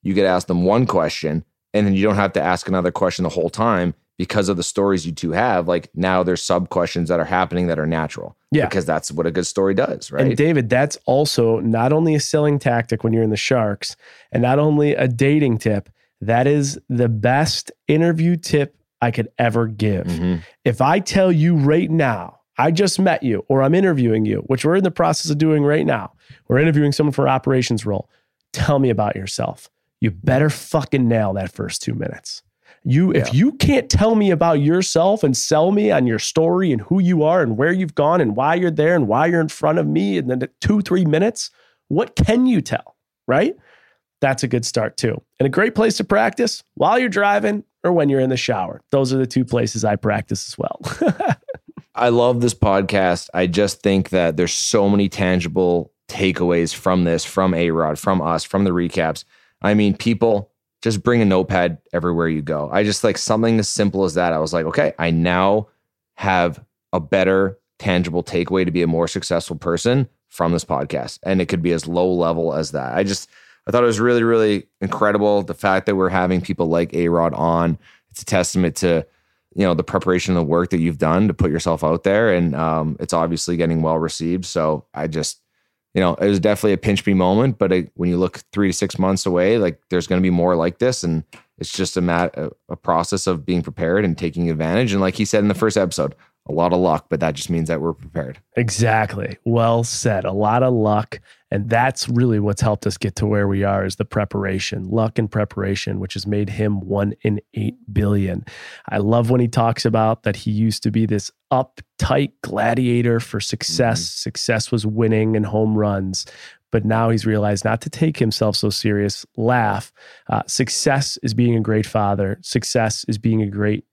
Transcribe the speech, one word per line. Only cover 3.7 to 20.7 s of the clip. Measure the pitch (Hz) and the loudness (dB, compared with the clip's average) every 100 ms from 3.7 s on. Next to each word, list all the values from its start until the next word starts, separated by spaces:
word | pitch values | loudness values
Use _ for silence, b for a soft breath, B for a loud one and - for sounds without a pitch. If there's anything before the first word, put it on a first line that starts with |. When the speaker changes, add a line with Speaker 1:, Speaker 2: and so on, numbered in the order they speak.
| 98 87 - _ _ | 2 0 -4 _ _
Speaker 1:
because | 90 107 95 | -4 -2 0
of | 92 | -2
the | |
stories | 85 - 98 95 80 | -2 0 2 0 -2
you | |
two | 78 85 | -6 -4
have. | 82 120 95 85 | 0 0 0 0
Like, | 87 - - | -2 -4 -4
now | 92 92 | 0 0
there's | 90 87 | 0 -2
sub | - 90 90 | 0 -2 0
questions | 92 87 - 82 | -2 -2 -2 -2
that | 87 | -2
are | 80 | 0
happening | 92 92 87 87 | 0 0 -2 -2
that | 80 | -2
are | 78 | -2
natural. | 80 78 - 50 - _ | -2 -4 -8 -14 -18 _
Speaker 2:
Yeah. | 151 92 | -2 0
Speaker 1:
Because | 98 82 | -2 -2
that's | 78 - | -4 -4
what | 73 82 | -4 -2
a | |
good | 87 85 | -2 -4
story | - 98 | 0 0
does, | 98 135 - - | 2 -2 -4 -8
right? | - 135 | -2 -2
Speaker 2:
And | - | 2
David, | 151 156 113 | 2 2 2
that's | 123 147 - - | 0 0 -2 -2
also | 131 151 - 117 113 | 0 2 2 2 2
not | 110 113 123 | 0 0 2
only | 151 165 151 | 2 2 0
a | |
selling | - 156 147 143 | 0 0 2 2
tactic | 135 117 117 113 | 0 0 0 -2
when | 120 | 0
you're | 113 | 2
in | 110 | 0
the | 104 | 0
Sharks | - 127 107 101 - - B B B | 0 0 0 -4 -8 -14 B B B
and | 123 | -2
not | 120 139 | 2 2
only | 151 147 147 | 2 2 2
a | 143 135 | 2 0
dating | 120 139 151 143 113 | 2 2 4 2 0
tip, | 113 101 - _ _ _ | 0 -2 -4 _ _ _
that | 98 117 131 | 0 2 4
is | 147 139 147 _ | 2 0 -6 _
the | 123 120 | 0 0
best | 110 117 135 156 - - - - | 2 2 2 0 -2 -8 -20 0
interview | 151 170 160 165 175 | 2 2 2 0 0
tip | - 147 139 _ _ _ | 0 0 0 _ _ _
I | 120 | -2
could | 113 113 - | -2 -6 0
ever | 120 113 113 | 0 2 -2
give. | 104 107 95 90 | 0 -2 0 -2
Speaker 1:
Mm-hmm. | 82 90 87 B B | -2 -2 -2 B B
Speaker 2:
If | - | -4